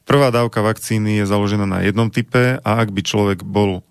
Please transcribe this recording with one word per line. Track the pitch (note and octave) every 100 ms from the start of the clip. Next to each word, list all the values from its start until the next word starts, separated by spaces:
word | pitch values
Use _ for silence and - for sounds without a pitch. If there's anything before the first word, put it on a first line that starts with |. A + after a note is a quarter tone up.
prvá | - C#3+ C3+
dávka | A#2 A#2 A2
vakcíny | G#2+ G#2+ - A2 G#2+ G#2+
je | G2
založená | G#2 G2+ G#2 G2
na | F#2
jednom | F#2+ G2+ A2+
type | B2 A#2 B2+ B2+ B2+
a | G#2 A2+
ak | G#2+
by | G2
človek | E2+ G#2 G2+ F#2
bol | F#2 G2+ G2+ F#2 -